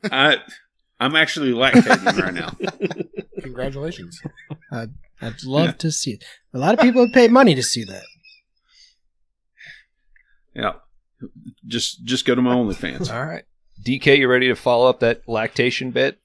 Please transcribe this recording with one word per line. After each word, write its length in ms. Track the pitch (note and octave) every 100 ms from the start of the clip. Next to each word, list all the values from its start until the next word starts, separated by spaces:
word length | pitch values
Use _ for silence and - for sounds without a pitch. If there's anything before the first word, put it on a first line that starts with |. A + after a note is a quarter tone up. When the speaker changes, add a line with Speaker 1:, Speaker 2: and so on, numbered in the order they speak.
Speaker 1:
I, 320 | G#3 C3 C#3+ C3+ - - _ _ _ _
I'm 160 | B2 D#3
actually 340 | D#3+ - C#3
lactating 640 | A#2 C3 B3 - B3+ G3 G3+
right 120 | -
now. 160 | F3 E3 - - - G3 -
Speaker 2:
<laughs> 440 | - - - -
Congratulations. 760 | C3+ B2 C3 C3+ D#3 E3+ E3+ E3+ D#3 - - D3+ _
Speaker 3:
I'd, 200 | C3 A2+ C#3 - _
I'd 220 | A#2 A2+
love 220 | C3+ C#3 E3
Speaker 1:
Yeah. 60 |
Speaker 3:
to 180 | D#3+ D#3+
see 200 | D3+ -
it. 120 | - - - _
A 40 | B2+
lot 160 | C#3+
of 60 | A3+
people 200 | B3+ B3
would 100 | A#3+
pay 140 | C4 A#3
money 260 | A#3+ C4 C3+
to 60 |
see 200 | B2 -
that. 200 | G#2 F#2+ - _ _ _ _ _ _ _ _ _ _ _ _ _ _ _ - - _ _ _ _ _ _ _
Speaker 1:
Yeah. 180 | - A2 - _ _ _ _ B2+ - - G#2 A#2
Just, 380 | A2+ - -
just 200 | A#2 B2+
go 100 | -
to 80 | B2
my 120 | B2
OnlyFans. 580 | B2 A2+ F#2+ F2 B1+ F3+
Speaker 4:
All 120 | A#2 D3+
right. 180 | E3 - _ _ -
D 160 | G2+ C3
K, 180 | - C#3+
you 120 | C3
ready 200 | B2+ B2+
to 60 |
follow 340 | A#2 - A#2+ B2+
up 120 | B2
that 220 | A#2 A#2 -
lactation 640 | A2+ A2 - B2 A#2+ B2+
bit? 300 | B2 C3+ -